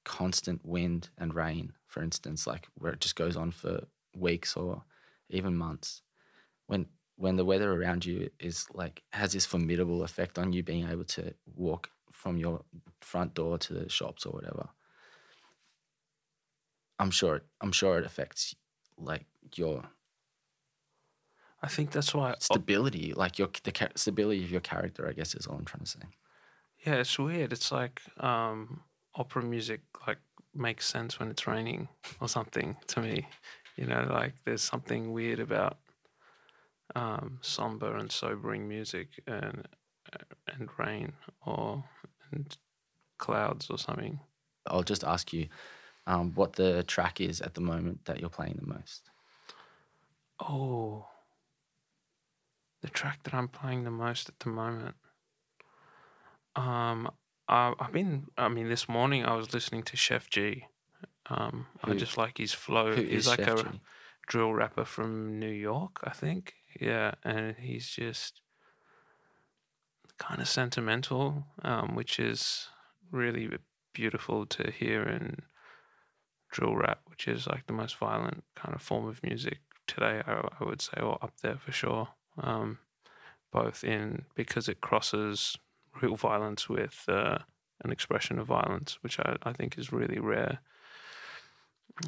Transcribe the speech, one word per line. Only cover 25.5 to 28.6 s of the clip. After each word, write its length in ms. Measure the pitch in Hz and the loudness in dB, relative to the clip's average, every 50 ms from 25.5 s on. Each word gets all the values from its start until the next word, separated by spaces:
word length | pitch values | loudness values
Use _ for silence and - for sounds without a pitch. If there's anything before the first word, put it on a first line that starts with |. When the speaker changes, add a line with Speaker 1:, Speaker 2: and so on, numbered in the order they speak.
| - 73 | -6 -6
Speaker 1:
I'm 80 | - | -6
trying 180 | - - - - | -8 -8 -8 -8
to 80 | - - | -8 -8
say. 100 | - - 90 - _ _ _ _ _ - - _ _ _ _ _ _ - | -8 -12 -16 -18 _ _ _ _ _ -20 -20 _ _ _ _ _ _ 0
Speaker 2:
Yeah, 100 | 156 151 | 2 4
it's 240 | 127 123 - - - | 4 4 4 2 2
weird. 320 | 139 147 170 175 147 113 | 2 2 2 2 0 0
It's 200 | 120 117 - - 143 | 0 0 0 2 2
like, 280 | 131 127 123 - - - - - - | 2 0 0 -2 -8 -14 -14 -8 0
um, 640 | - 127 120 117 113 113 110 110 | 2 2 4 4 2 2 0 -2